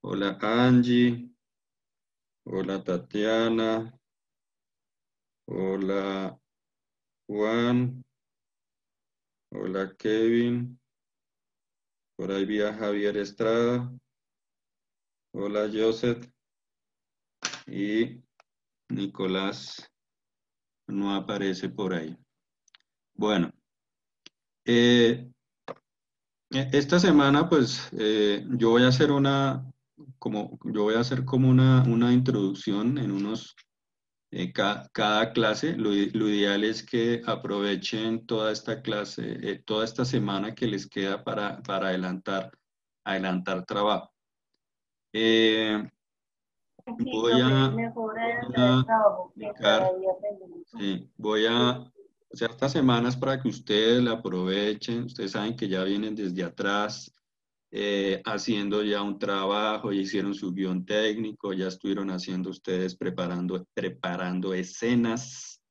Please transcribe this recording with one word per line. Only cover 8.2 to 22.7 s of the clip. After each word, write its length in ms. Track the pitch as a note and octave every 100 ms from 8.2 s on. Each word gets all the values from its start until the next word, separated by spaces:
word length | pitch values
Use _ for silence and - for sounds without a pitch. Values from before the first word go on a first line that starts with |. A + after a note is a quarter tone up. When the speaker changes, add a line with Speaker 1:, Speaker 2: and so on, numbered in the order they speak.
| _ _ _ _ _ _ _ _ _ _ _ _ _
Speaker 1:
hola 420 | - G2 F#2+ F#2+ -
Kevin, 800 | A2 A2 A2+ A#2 A#2+ B2 B2 B2 _ _ _ _ _ _ _ _ _ _ _ _ _ -
por 140 | F#2
ahí 140 | G2
vi 160 | G2 G#2+
a 120 | G#2
Javier 440 | G#2 G#2+ G#2 G#2 G#2
Estrada, 760 | G2+ - A2+ A#2 A#2+ B2 B2 B2+ _ _ _ _ _ _ _ _ _ _ _ _ _
hola 360 | - G2+ G#2 G#2+
Joseph, 520 | G#2+ A2+ A2+ B2 A#2+ - _ _ _ _ _ _ _ _ _ _ _ - - -
y 560 | G2 G2+ G#2+ A#2+ C3 _ _ _ _ _ _ _
Nicolás 1000 | - G2 - F#2+ F#2+ G2 - - - - _ _ _ _ _ _ _ _ _ -
no 280 | G2+ G2+
aparece 560 | G2 F#2 G2+ G2 F#2 F#2+
por 240 | F#2+ F#2+
ahí. 200 | F2+ D#2 - _ _ _ _ _